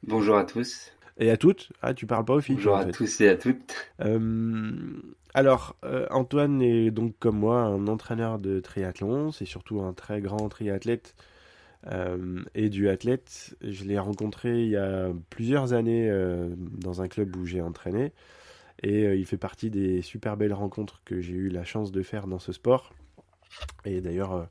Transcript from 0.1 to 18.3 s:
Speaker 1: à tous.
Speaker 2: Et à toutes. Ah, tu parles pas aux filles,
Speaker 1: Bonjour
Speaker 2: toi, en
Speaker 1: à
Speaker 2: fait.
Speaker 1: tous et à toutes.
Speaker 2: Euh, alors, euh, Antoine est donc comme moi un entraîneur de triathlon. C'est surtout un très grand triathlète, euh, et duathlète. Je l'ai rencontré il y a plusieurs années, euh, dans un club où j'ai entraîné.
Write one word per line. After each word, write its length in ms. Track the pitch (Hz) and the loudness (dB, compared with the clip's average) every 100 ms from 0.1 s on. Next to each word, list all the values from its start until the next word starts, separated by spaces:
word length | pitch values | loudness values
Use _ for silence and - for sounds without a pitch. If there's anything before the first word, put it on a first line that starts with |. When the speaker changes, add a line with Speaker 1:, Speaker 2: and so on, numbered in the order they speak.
| 110 101 104 | 2 6 4
Speaker 1:
à 60 | |
tous. 480 | 92 117 123 - - - - - | 4 -2 -4 -6 -18 -20 -16 2
Speaker 2:
Et 140 | 113 | 4
à 60 | 113 | 6
toutes. 340 | 170 190 - - | 6 4 -4 -6
Ah, 140 | - 131 | -4 -4
tu 100 | 113 | -2
parles 200 | 117 110 | -2 4
pas 100 | 143 | 2
aux 60 | |
filles, 160 | 139 131 | 4 2
Speaker 1:
Bonjour 160 | 104 | 4
Speaker 2:
toi, 80 | 98 | 4
en 20 | |
Speaker 1:
à 20 | 95 | 2
Speaker 2:
fait. 60 | |
Speaker 1:
tous 300 | 87 - - | -2 -2 6
et 80 | 104 | 8
à 80 | 92 | 8
toutes. 360 | 123 127 - - - - | 4 0 -2 -12 -12 -4
Speaker 2:
Euh, 720 | 107 113 113 113 113 110 107 - - - - - _ | 0 2 2 0 0 -2 -4 -6 -8 -12 -14 -20 _
alors, 440 | 135 135 127 - - | 4 6 6 2 -10
euh, 220 | 131 131 127 | -6 -4 0
Antoine 500 | 131 127 143 143 135 | 0 2 2 2 4
est 300 | 123 117 113 | 4 6 4
donc 240 | 110 117 - | 2 -2 0
comme 220 | 117 107 | 0 2
moi 220 | 107 120 | 2 4
un 260 | 113 98 101 | 2 0 0
entraîneur 500 | 110 - 117 113 107 | -2 -4 -4 -4 -4
de 220 | 98 95 | -2 -4
triathlon. 720 | - 101 92 - 98 135 156 | -4 -6 -6 -4 -2 -2 -4
C'est 140 | 151 92 | -6 -10
surtout 360 | 90 - 104 | -12 -8 -6
un 120 | 92 | -6
très 280 | 90 - 104 | -8 -8 -6
grand 260 | 98 104 107 | -4 -4 -6
triathlète, 680 | - 104 98 113 117 - _ - _ - - - _ - | -6 -4 -4 -2 -4 -6 _ -20 _ -20 -20 -20 _ -10
euh, 520 | 92 90 90 90 90 90 | -6 -4 -4 -6 -8 -8
et 160 | 110 110 | -2 -2
duathlète. 880 | 98 101 95 117 131 - - - - | 2 2 2 0 -2 -4 -20 -20 -14
Je 240 | 107 95 98 | -12 -10 -4
l'ai 120 | 101 | -2
rencontré 640 | 98 101 107 - 120 117 | -2 -4 -6 -4 -2 0
il 80 | 113 | 2
y 80 | 104 | 2
a 320 | 95 95 92 87 - | 0 -2 -2 -4 -10
plusieurs 420 | - 117 143 127 | -6 0 0 2
années, 340 | 120 113 117 113 | 2 2 2 2
euh, 420 | 98 92 87 87 87 | 2 0 -2 -4 -6
dans 460 | 87 104 90 87 | -10 -8 -8 -6
un 60 | 92 | -6
club 280 | - 98 90 | -4 -4 -4
où 120 | 90 | -6
j'ai 140 | 90 | -4
entraîné. 500 | 85 82 90 101 143 - - | -6 -8 -6 -4 -4 -8 -20